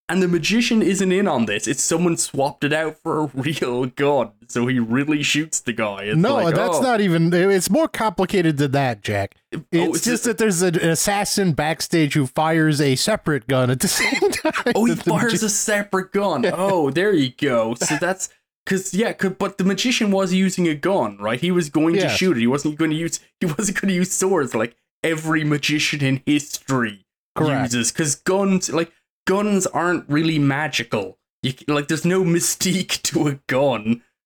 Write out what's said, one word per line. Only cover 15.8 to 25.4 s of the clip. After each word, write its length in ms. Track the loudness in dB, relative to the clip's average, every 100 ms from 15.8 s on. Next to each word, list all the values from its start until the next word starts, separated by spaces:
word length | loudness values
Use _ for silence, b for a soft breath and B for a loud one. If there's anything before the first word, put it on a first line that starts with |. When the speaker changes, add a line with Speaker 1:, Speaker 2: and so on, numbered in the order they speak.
| 0 -4 -2
Speaker 1:
gun. 340 | -2 0 0 -2
Speaker 2:
<laughs> 80 |
Speaker 1:
Oh, 380 | 0 0 2 0
there 200 | 0 2
you 200 | 2 0 0
go. 380 | 0 2 0
So 220 | -2 -2 -2
that's, 300 | -2 -4 -6 b _ _ -4
'cause, 260 | -2 -2
yeah, 180 | -2 -2
'cause, 180 | -2 -4 -2
but 180 | -6 -2
the 60 |
magician 480 | 0 0 0 0 0
was 220 | 0 2
using 340 | 2 2 2 0
a 80 | 0
gun, 420 | 0 0 0 -4
right? 220 | -4 -2
He 100 | 0
was 220 | 0 0
going 240 | 0 2 2
to 60 |
Speaker 2:
Yes. 140 | 0 0
Speaker 1:
shoot 220 | 2 2
it. 40 |
He 40 | 2
wasn't 280 | 0 -2 -2
gonna 180 | -2
use, 260 | -2 -4 -8 b -6
he 80 | -4
wasn't 340 | -2 -4 -2
gonna 120 | 0
use 180 | 0 0
swords 400 | 0 0 0 0
like 220 | -2 -4 _ _ _
every 400 | -4 -2 0 0